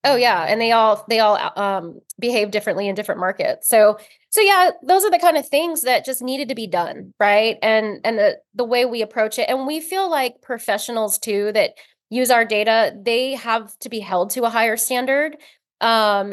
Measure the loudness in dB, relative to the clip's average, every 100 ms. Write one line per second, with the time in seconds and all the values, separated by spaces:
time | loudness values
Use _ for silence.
0 | 0 2 2 2 0 -2 2 4 4 2
1 | 0 2 2 2 -2 -4 -4 -4 -8 -18
2 | _ -6 -2 0 -2 -2 -4 -4 -4 -6
3 | -6 -4 -4 -2 -4 -2 2 6 6 4
4 | -10 _ _ 2 4 6 4 2 2 2
5 | 4 4 4 2 0 -2 0 -4 0 0
6 | 0 -8 -6 -6 -6 -8 -4 -4 -4 -8
7 | -18 _ 2 4 2 0 2 2 0 -4
8 | -4 2 2 0 _ -6 -2 0 0 -2
9 | -4 -2 -2 -2 -2 -2 -2 -6 -6 -4
10 | -2 -2 -2 -6 -10 -8 -4 -4 -4 -4
11 | -4 -4 -4 -4 0 0 0 -4 -20 _
12 | _ -2 2 2 2 0 2 2 2 -2
13 | -2 -2 -2 -6 -4 -4 -6 -18 -12 -10
14 | -4 -2 -2 -2 -2 0 0 0 -2 -2
15 | 0 0 -2 -6 -20 _ _ _ 0 4
16 | 4 2 -2